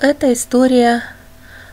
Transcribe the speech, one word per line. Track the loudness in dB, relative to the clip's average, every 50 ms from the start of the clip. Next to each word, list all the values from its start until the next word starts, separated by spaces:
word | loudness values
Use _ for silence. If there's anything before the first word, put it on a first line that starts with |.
эта | -2 -2 -2 0 0 -2 0
история, | -2 -4 -2 0 2 2 2 2 2 2 2 0 -2 -4 -10 -18 -20 -20 -20 -20 -20 -20 -20 -20 -20 -20 -20